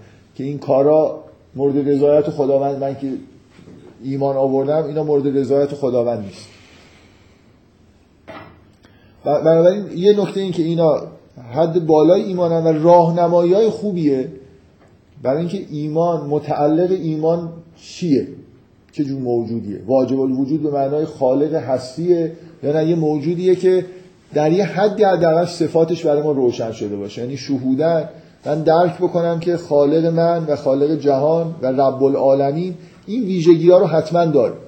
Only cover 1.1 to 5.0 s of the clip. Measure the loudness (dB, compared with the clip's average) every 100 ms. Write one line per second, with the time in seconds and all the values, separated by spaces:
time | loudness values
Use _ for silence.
1.1 | -2 -14 -20 _ -4 -2 0 0 2 4
2.1 | 4 2 -2 0 0 -2 -4 -6 -6 -8
3.1 | -10 -12 -20 _ _ -20 -20 -20 -14 -8
4.1 | -4 -2 0 0 0 0 -2 -2 -4